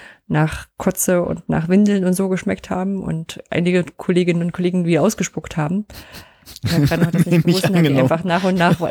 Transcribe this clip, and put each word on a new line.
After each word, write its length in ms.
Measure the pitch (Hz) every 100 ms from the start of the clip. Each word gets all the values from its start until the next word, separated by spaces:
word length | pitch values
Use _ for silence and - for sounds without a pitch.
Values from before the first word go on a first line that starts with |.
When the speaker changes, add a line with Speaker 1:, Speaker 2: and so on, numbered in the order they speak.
| - - -
Speaker 1:
nach 400 | 151 156 - - -
Kotze 460 | 190 - - 180
und 260 | 175 170 -
nach 180 | 156 165
Windeln 360 | 190 208 202 185
und 80 |
so 160 | 185 190
geschmeckt 400 | 185 196 190 -
haben 320 | 185 190 196
und 420 | - 160 160 - -
einige 340 | - 175 180
Kolleginnen 580 | 170 - - 175 175 170
und 80 | 175
Kollegen 340 | - 180 180 170
wie 140 | 165
ausgespuckt 580 | 196 - 175 - - -
haben. 280 | 151 196 208 - - - - _ - -
Herr 220 | - 165 143
Kran 200 | 165 170
hat 80 | 175
das 100 | 175
Speaker 2:
<laughs> 0 |
Speaker 1:
nicht 60 |
Speaker 2:
Nehme 60 | 175
ich 60 | 170
Speaker 1:
gewusst 180 | 175 185
und 60 | 180
hat 80 |
die 40 | 151
Speaker 2:
angenommen. 220 | 135 131
Speaker 1:
einfach 120 | 165
nach 200 | 180 170
und 120 | 185 185
nach, 220 | 175 170 160